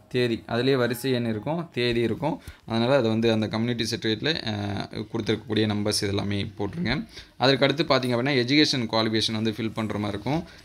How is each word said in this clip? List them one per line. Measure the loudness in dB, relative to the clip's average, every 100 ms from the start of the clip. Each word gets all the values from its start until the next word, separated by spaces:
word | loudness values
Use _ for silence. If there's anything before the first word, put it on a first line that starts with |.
| -4
தேதி, | 0 0 0 -2
அதுலயே | 0 2 2
வரிசை | 2 0 0
எண் | 0
இருக்கும், | 0 -2 -2 -4 -4
தேதி | -2 0 2
இருக்கும். | 0 0 -2 -4 -10 -16 -4
அதனால | 0 4 4
அது | 4
வந்து | 2 2
அந்த | 2 0
கம்யூனிட்டி | -2 -2 -2 -4
சர்டிஃபிகேட்டில், | -2 -2 -2 -2 -2 -4
ஆ, | -4 -4 -4 -6
கொடுத்துருக்கக்கூடிய | -8 -6 -4 -2 -2 0 0 2
நம்பர்ஸ் | 2 0 0
இதெல்லாமே | 0 -2 -2 -2 -4 -6
போட்டுருங்க. | -6 -2 -2 -2 -6 -14 -14 0
அதற்கு | 2 4
அடுத்து | 4 2
பார்த்தீங்க | 2 2 2 0
அப்படின்னா, | 2 2
எஜுகேஷன் | 4 4 4 2 0
குவாலிஃபிகேஷன் | 0 2 0 0
வந்து | 0 -2
ஃபில் | -2 -4
பண்ற | -4 -4 -2
மாதிரி | -4 -4
இருக்கும். | -2 -4 -4 -16